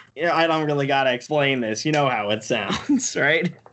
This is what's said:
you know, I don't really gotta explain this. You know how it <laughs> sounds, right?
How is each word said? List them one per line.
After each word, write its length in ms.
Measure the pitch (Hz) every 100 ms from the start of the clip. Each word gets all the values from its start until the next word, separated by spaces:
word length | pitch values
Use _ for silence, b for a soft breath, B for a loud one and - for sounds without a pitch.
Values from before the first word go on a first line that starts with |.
| - 135
you 80 | 170
know, 80 |
I 120 | 156 165
don't 200 | 160 151
really 220 | 143 139
gotta 260 | 135 131
explain 480 | 123 - 147 139 131
this. 240 | 113 107 156
You 80 |
know 160 | 151 143
how 220 | 113 104
it 120 | 110
<laughs> 100 | 113
sounds, 600 | 117 98 202 - 277 - -
right? 380 | 139 165 175 - -